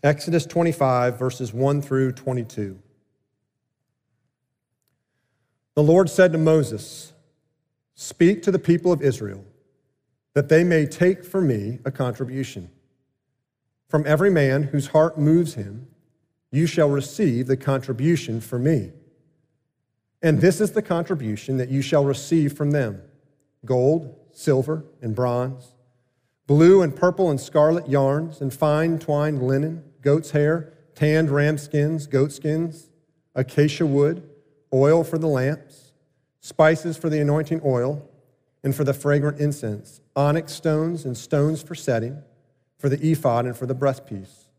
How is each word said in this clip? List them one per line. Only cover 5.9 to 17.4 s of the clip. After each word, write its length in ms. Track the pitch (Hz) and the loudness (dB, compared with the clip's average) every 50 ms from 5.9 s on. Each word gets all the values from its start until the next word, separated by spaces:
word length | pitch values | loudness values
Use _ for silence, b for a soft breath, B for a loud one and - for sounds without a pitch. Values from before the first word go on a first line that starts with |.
| 165 185 190 165 | 6 6 4 4
said 220 | - - 185 180 | 4 4 4 4
to 60 | 160 160 | 4 2
Moses, 720 | 160 160 160 160 143 110 113 104 - - - - - - _ _ _ _ _ _ _ _ _ _ _ _ _ _ _ _ _ | 2 4 4 2 2 0 -6 -12 -12 -14 -18 -20 -20 -20 _ _ _ _ _ _ _ _ _ _ _ _ _ _ _ _ _
Speak 480 | _ - - - _ 170 175 208 - - | _ -18 -18 -2 _ 4 4 4 2 -2
to 80 | 202 | -2
the 60 | 180 185 | -2 0
people 360 | - - 165 170 170 180 175 | 2 2 0 2 2 0 0
of 80 | 147 | 2
Israel, 420 | 143 139 120 - 110 101 98 98 98 - _ _ _ _ _ _ _ _ _ _ _ _ _ _ _ _ _ | 0 -2 -2 -2 -8 -10 -12 -14 -18 -20 _ _ _ _ _ _ _ _ _ _ _ _ _ _ _ _ _
that 160 | 143 143 143 | -2 2 4
they 160 | 160 160 175 | 4 4 4
may 200 | 180 170 160 151 | 4 2 2 2
take 380 | 143 - - 180 180 190 185 - | 0 0 2 2 2 2 0 -6
for 160 | - - 196 | -6 -4 -2
me 400 | 185 147 120 107 98 104 123 127 - | 0 0 0 -2 -4 -6 -8 -8 -8
a 60 | 135 | -10
contribution. 760 | 127 - 135 123 117 - 135 123 131 135 131 123 - 104 87 87 _ _ _ _ _ _ _ _ _ _ _ _ _ _ _ _ _ _ _ _ _ _ _ _ | -6 -4 -4 -4 -4 -6 -8 -8 -6 -8 -8 -8 -10 -14 -16 -16 _ _ _ _ _ _ _ _ _ _ _ _ _ _ _ _ _ _ _ _ _ _ _ _
From 180 | - 151 151 | -2 -2 2
every 240 | 147 151 151 185 202 | 2 2 4 4 4
man 340 | 190 160 139 135 131 143 151 | 4 4 4 2 2 0 -2
whose 240 | 139 - 147 139 - | -2 -2 -4 -4 2
heart 300 | - 156 156 170 165 156 | 2 4 4 4 2 0
moves 360 | 143 151 160 170 175 160 - | 2 4 4 4 4 0 -4
him, 340 | - 101 101 101 113 131 - _ _ _ _ _ _ _ _ _ _ _ _ | -10 -10 -10 -12 -16 -18 -20 _ _ _ _ _ _ _ _ _ _ _ _
you 160 | - 139 165 170 | -2 0 0 0
shall 220 | - 170 156 147 | 2 2 2 2
receive 580 | 143 139 135 - - - 214 156 120 117 | 2 -2 -4 -6 -4 -2 0 0 0 -2